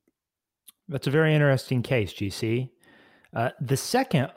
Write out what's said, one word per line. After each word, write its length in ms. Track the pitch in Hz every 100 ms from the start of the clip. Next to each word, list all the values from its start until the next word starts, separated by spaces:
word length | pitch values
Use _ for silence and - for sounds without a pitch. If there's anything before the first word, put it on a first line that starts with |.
| _ _ _ _ _ _ - _ -
That's 200 | 135 143
a 20 |
very 240 | 147 160
interesting 480 | 151 147 131 - 127
case, 300 | 110 131 101
G 180 | - 101
C. 400 | - 110 117 131 - _ _ _ _ _
Uh, 160 | - 120 -
the 180 | 123 131
second 480 | - 240 269 151 127